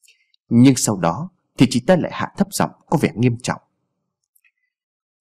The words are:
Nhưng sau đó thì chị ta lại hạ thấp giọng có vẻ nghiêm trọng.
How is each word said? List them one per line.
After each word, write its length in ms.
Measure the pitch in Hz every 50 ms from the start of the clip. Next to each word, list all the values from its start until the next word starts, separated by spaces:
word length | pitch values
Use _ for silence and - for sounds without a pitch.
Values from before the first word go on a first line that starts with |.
| _ _ _ _ _ _ _ _ _ -
Nhưng 260 | 117 117 127 139 131
sau 220 | - - 120 107 92
đó 320 | 85 82 85 123 170 - _ _ _ _ _ -
thì 100 | 254 -
chị 100 | - 120
ta 160 | - - 185
lại 160 | 165 107 - -
hạ 200 | - - - _ -
thấp 100 | 196 -
giọng 200 | - - - - - _ _
có 120 | - - 147
vẻ 140 | 113 78 82
nghiêm 220 | 98 120 127 117 117 -
trọng. 180 | - 78 - _ _ _ _ _ _ _ _ _ _ _ _ _ _ _ _ _ _ _ _ _ _ _ _ _ _ _ _ _ _ _ _